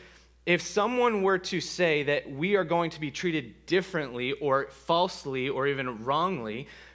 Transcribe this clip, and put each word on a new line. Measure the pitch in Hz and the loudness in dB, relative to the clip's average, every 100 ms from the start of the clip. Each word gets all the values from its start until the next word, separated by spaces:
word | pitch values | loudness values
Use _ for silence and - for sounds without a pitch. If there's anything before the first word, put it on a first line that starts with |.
| - - - _ - | -20 -20 -20 _ 0
If | 175 | 0
someone | 170 - 214 247 240 214 | 2 0 2 4 4 4
were | 190 185 | 2 2
to | 185 180 | 0 -4
say | - - 175 151 | -4 0 2 2
that | 139 147 - | 2 0 -2
we | 135 180 | -4 2
are | 202 | 2
going | 165 170 165 | 4 0 0
to | 151 | -4
be | 151 | -8
treated | - 180 160 120 - | -4 -2 -2 -6 -16
differently | - 175 185 170 139 123 127 | 0 0 2 -4 -4 -4 -4
or | 135 147 135 135 | -2 2 2 0
falsely | - - 170 185 - 143 131 131 | -10 0 2 2 -2 -6 -4 -2
or | 127 139 | 0 0
even | 139 127 110 | 0 -4 -4
wrongly | 117 147 180 170 110 113 139 - - | -2 0 0 -2 -6 -8 -10 -18 -20